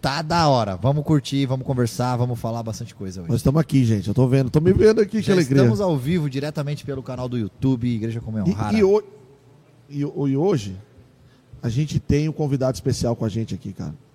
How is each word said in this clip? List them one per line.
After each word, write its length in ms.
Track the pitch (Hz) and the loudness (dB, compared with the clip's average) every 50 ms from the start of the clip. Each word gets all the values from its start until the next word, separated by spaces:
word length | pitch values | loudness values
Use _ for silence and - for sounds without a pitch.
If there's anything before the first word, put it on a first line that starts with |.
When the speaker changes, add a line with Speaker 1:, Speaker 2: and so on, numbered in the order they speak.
| - | -2
Speaker 1:
Tá 180 | 135 135 147 | -2 -4 -2
da 260 | 165 151 160 170 165 151 | -4 0 2 2 4 4
hora. 280 | 139 123 113 101 95 | 4 4 2 0 -2
Vamos 260 | 90 92 127 143 151 143 | 0 0 0 0 0 2
curtir, 440 | - 156 147 127 - 135 139 139 | 2 2 2 2 0 -2 -2 0
vamos 200 | 127 131 131 127 | 0 -2 -4 -4
conversar, 480 | - 135 127 123 117 - - 123 123 127 | -4 0 0 0 0 0 -2 -2 -2 0
vamos 220 | 120 123 123 123 117 | 0 0 -2 -2 -4
falar 240 | - 117 113 117 113 | -6 -6 -6 -6 -6
bastante 320 | 117 110 - 120 107 - | -8 -8 -8 -10 -14 -12
coisa 280 | - 101 95 87 95 87 | -12 -12 -12 -10 -10 -6
hoje. 80 | 82 | -2
Speaker 2:
Nós 100 | 117 120 | -2 0
estamos 180 | - 139 135 160 | 2 2 2 2
aqui, 260 | 156 - - 135 127 | 0 2 2 2 4
gente. 200 | 113 113 104 90 92 | 4 2 0 0 -2
Eu 40 | 101 | 0
tô 140 | - 131 127 | 2 2 4
vendo, 220 | 123 135 135 120 | 4 2 2 2
tô 100 | - 156 | 0 2
me 100 | 156 175 196 | 4 4 4
vendo 280 | 196 196 214 220 220 | 6 6 6 6 4
aqui, 220 | 214 190 - 220 202 | 2 0 0 -4 0
que 0 | |
Speaker 1:
Já 100 | - 202 | 2 2
Speaker 2:
alegria. 300 | 180 165 123 135 139 131 | 2 4 4 4 4 6
Speaker 1:
estamos 180 | 120 214 202 | 4 4 2
ao 160 | 208 185 165 | 2 0 0
vivo, 320 | 139 120 139 180 180 151 147 | 0 0 0 0 0 0 -2
diretamente 560 | 127 135 139 151 151 160 147 143 147 143 - | -4 -4 -6 -6 -6 -6 -4 -4 -6 -8 -8
pelo 180 | 135 139 131 117 | -10 -10 -10 -8
canal 240 | - 127 123 127 | -10 -10 -8 -8
do 120 | 127 123 123 | -6 -4 -4
YouTube, 500 | 110 95 _ - - 135 131 120 113 123 | -4 -6 _ -2 0 0 0 0 0 -2
Igreja 320 | 120 110 104 117 113 117 | -2 -2 -4 -4 -6 -6
Comunhão 260 | 113 120 110 110 98 | -8 -6 -6 -2 0
Speaker 2:
E, 60 | 85 98 | 0 0
Speaker 1:
Rara. 240 | 98 107 107 208 | 0 -2 0 2
Speaker 2:
e 80 | 220 208 | 4 4
ho-, 180 | 190 202 214 208 - - - - - - _ _ - - - _ _ _ _ _ _ | 6 4 4 2 -2 -20 -20 -20 -20 -20 _ _ -20 -20 -20 _ _ _ _ _ _
e 160 | 143 143 143 | -8 -6 -6
ho-, 240 | 147 - - 147 139 | -6 -4 -2 -2 0
e 80 | 135 | 0
hoje, 400 | 139 156 196 202 139 101 101 92 95 104 _ _ - - _ _ _ - - _ _ _ _ - - - | 2 2 2 2 0 -2 -6 -10 -12 -16 _ _ -20 -20 _ _ _ -20 -20 _ _ _ _ -20 -8 -6
a 80 | 123 | -4
gente 280 | 107 127 156 147 - - | -2 -2 -2 -2 -2 -4
tem 300 | - _ - 147 151 156 | -2 _ 0 0 0 -2
um 40 | 147 | -2
convidado 440 | - 156 143 139 135 131 127 131 | -2 -2 -2 0 0 0 -2 -2
especial 400 | - - 139 120 - - 120 117 | -2 -2 -2 -2 0 0 -2 -2
com 80 | - 117 | -2 -2
a 60 | 110 | -4
gente 240 | 95 113 113 - 101 | -2 -4 -6 -6 -8
aqui, 180 | 92 - 104 92 | -10 -10 -12 -12
cara. 220 | - 95 78 76 - - _ | -10 -10 -12 -12 -14 -20 _